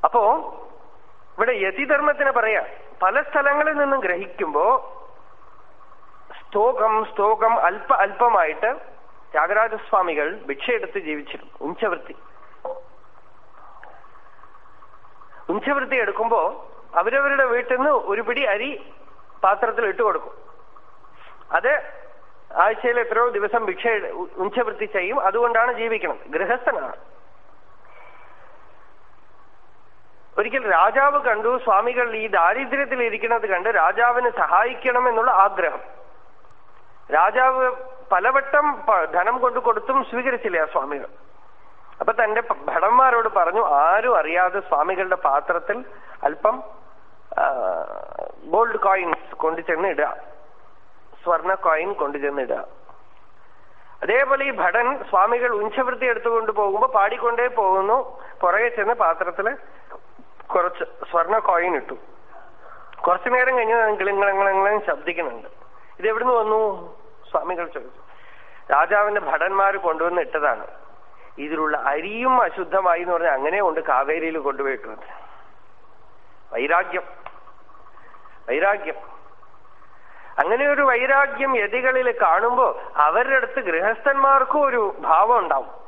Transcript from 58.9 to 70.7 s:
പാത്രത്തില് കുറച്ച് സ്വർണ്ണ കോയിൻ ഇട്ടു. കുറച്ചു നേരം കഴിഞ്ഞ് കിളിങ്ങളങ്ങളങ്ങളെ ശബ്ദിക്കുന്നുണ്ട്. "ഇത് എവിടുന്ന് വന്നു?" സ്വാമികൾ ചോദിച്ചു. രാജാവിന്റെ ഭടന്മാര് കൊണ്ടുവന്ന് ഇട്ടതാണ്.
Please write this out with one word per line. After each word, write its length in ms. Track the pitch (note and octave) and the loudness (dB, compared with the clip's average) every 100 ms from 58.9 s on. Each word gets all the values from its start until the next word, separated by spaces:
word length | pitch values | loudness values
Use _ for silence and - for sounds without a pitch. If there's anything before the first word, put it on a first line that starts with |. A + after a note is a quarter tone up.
പാത്രത്തില് 600 | A#3+ F#3 E3 F3+ F3 G3+ C#4 - - - - - - - - - | 2 2 2 -2 -2 -4 -4 -12 -18 -16 -16 -18 -18 -18 -18 -2
കുറച്ച് 380 | - F3 F3 E3 - - | 2 2 -2 -10 -8 -2
സ്വർണ്ണ 280 | E3+ E3 A3 | 0 2 2
കോയിൻ 380 | - E3+ F3 D#3 | 4 4 4 0
ഇട്ടു. 180 | - C3 - - - - - - - - - - | -4 -12 -12 -16 -16 -16 -16 -18 -18 -16 -18 -4
കുറച്ചു 280 | - F3+ - | 2 2 2
നേരം 300 | B3 B3+ B3+ | 2 4 4
കഴിഞ്ഞ് 400 | A3 A#3 A3 G#3 | 4 4 4 2
കിളിങ്ങളങ്ങളങ്ങളെ 840 | F#3+ G3 G3+ G3 G3 F#3+ G3 G#3+ G3+ | 0 2 2 4 4 6 4 4 0
ശബ്ദിക്കുന്നുണ്ട്. 600 | D3 E3 E3+ D#3+ A#2 - - - - - - | -2 -2 -4 -4 -6 -14 -16 -18 -18 -18 -4
"ഇത് 100 | F#3 | -2
എവിടുന്ന് 240 | A3 B3 | 0 2
വന്നു?" 640 | A#3+ A3 A3 A3 F#3+ E3+ - - - - | 2 4 2 2 -2 -10 -16 -18 -18 -4
സ്വാമികൾ 380 | E3 D#3+ F3+ E3+ | -4 -2 -4 -6
ചോദിച്ചു. 320 | D3 B2+ - - - - - - - - | -8 -12 -16 -18 -18 -18 -18 -18 -18 0
രാജാവിന്റെ 480 | C#3 E3+ G3+ G#3 G#3 | 2 4 4 4 0
ഭടന്മാര് 540 | E3 D3+ F3 G3 G3 | 0 0 0 2 2
കൊണ്ടുവന്ന് 460 | G3 F3+ D#3+ E3 F3 | 2 0 0 0 0
ഇട്ടതാണ്. 460 | C#3+ D#3 D3 A#2 - | 0 0 0 0 -6